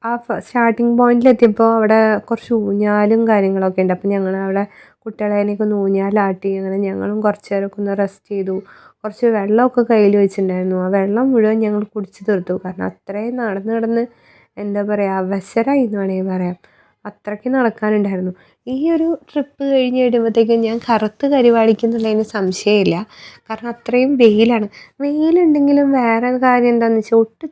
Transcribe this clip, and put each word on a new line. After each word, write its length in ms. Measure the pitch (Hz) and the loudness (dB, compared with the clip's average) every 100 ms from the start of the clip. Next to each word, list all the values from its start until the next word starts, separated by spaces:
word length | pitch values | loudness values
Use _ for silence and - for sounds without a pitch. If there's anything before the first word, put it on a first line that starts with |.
ആ 120 | 226 240 | -8 -8
ഫ-, 220 | - - | -6 -8
സ്റ്റാർട്ടിങ് 600 | - 247 233 220 240 233 | -4 0 0 2 0 4
പോയിന്റിലെത്തിയപ്പോൾ 760 | 240 240 254 233 226 208 226 | 4 4 4 4 4 4 2
അവിടെ 440 | 226 214 220 220 208 | 2 2 4 2 0
കുറച്ച് 360 | - 226 - | -4 -8 -4
ഊഞ്ഞാലും 760 | 233 202 202 208 208 208 226 226 | -4 -2 -2 0 2 2 2 2
കാര്യങ്ങളൊക്കെ 540 | 214 196 190 190 185 | 2 2 0 -2 0
ഉണ്ട്. 100 | 185 | -2
അപ്പം 160 | 185 202 | -2 -2
ഞങ്ങൾ 280 | 202 190 190 | -2 -2 -4
അവിടെ 280 | 196 196 202 - - _ | -4 -4 -4 -10 -20 _
കുട്ടികളേനെയൊക്കെ 680 | - 214 214 208 208 202 | -16 -8 -4 -2 -2 -2
ഒന്ന് 120 | 214 208 | -2 -2
ഊഞ്ഞാലാട്ടി. 800 | 196 196 196 208 196 190 196 196 | 0 -2 0 0 0 -2 -4 -4
അങ്ങനെ 200 | 190 190 | -4 -4
ഞങ്ങളും 440 | 202 190 196 214 | -4 -4 -6 -2
കുറച്ച് 320 | 214 202 - | -2 -4 -6
നേരമൊക്കെ 280 | 202 196 202 | -6 -6 -6
ഒന്ന് 180 | 202 196 | -6 -4
റെസ്റ്റ് 320 | 196 - _ | -4 -6 _
ചെയ്തു. 260 | 202 190 190 - - - | -8 -6 -6 -10 -20 -20
കുറച്ച് 360 | _ 214 202 240 | _ -14 -2 0
വെള്ളമൊക്കെ 560 | 220 202 220 254 254 | 0 0 2 2 0
കയ്യിൽ 340 | 226 226 208 202 | 0 4 4 4
വെച്ചിട്ടുണ്ടായിരുന്നു. 600 | 196 196 190 185 185 185 | 2 0 -4 -2 -2 -2
ആ 120 | 185 | -2
വെള്ളം 420 | 196 196 214 269 | -2 0 0 0
മുഴുവൻ 280 | 247 214 220 | 2 2 0
ഞങ്ങൾ 240 | 214 208 | -2 -2
കുടിച്ച് 420 | 208 214 190 - | -6 -8 -12 -10
തീർത്തു. 300 | 196 196 180 | -4 -4 -2
കാരണം 300 | 185 185 180 | -6 -8 -8
അത്രയും 520 | 185 185 - 202 226 254 | -8 -10 -12 -8 -8 -6
നടന്ന് 360 | 233 190 202 | -6 -6 -4
നടന്ന്, 320 | 226 226 233 240 - _ _ _ - | -4 -2 -2 -4 -10 _ _ _ -12
എന്താ 260 | 208 202 | -8 -6
പറയുക, 280 | 208 208 196 | -4 -2 -2
അവശരായി 720 | 190 185 196 - 233 233 285 | -2 -4 -6 -4 -4 0 0
എന്ന് 140 | 240 202 | 0 -2
വേണമെങ്കിൽ 300 | 190 190 190 | -4 -4 -4
പറയാം. 300 | 185 180 180 _ _ _ _ | -4 -4 -6 _ _ _ _
അത്രയ്ക്ക് 440 | 208 - - 208 254 | -18 -14 -12 -10 -4
നടക്കാനുണ്ടായിരുന്നു. 840 | 262 240 214 214 214 196 190 185 180 _ _ - | -2 -2 -2 -2 -2 -2 -4 -6 -10 _ _ -10
ഈ 240 | 262 320 | -4 -2
ഒരു 280 | 330 330 330 | 0 -2 -4
ട്രിപ്പ് 420 | - 294 285 _ | -6 -6 -6 _
കഴിഞ്ഞ് 360 | 277 269 254 247 | -2 0 0 0
കഴിയുമ്പോഴത്തേക്കും 600 | 254 233 226 226 226 233 | 2 2 0 0 2 2
ഞാൻ 180 | 226 233 | 0 -4
കറുത്ത് 480 | - 220 214 - 277 | 0 0 0 -2 0
കരിവാളിക്കുന്നുള്ളതിന് 960 | 277 240 233 226 220 226 226 220 214 | 4 4 4 4 2 0 -2 -2 -2
സംശയമില്ല. 720 | 214 214 185 185 - 208 180 170 214 - - - | -2 -2 -4 -2 0 2 2 0 -6 -16 -20 -20
കാരണം 280 | _ 220 240 | _ -10 -10
അത്രയും 480 | 233 - 247 262 277 | -10 -2 0 2 6
വെയിലാണ്. 500 | 233 208 233 233 208 - - _ | 6 6 4 2 -2 -10 -20 _
വെയിലുണ്ടെങ്കിലും 920 | 285 294 311 349 339 294 285 285 285 | -4 0 2 4 4 4 4 4 4
വേറെ 380 | 269 233 226 247 254 | 2 2 0 0 0
കാര്യം 320 | 254 247 240 | 2 2 2
എന്താണെന്ന് 300 | 240 226 226 | 2 2 0
വെച്ചാൽ 180 | 214 226 | 2 2
ഒട്ടും 340 | 226 _ 311 | 2 _ -16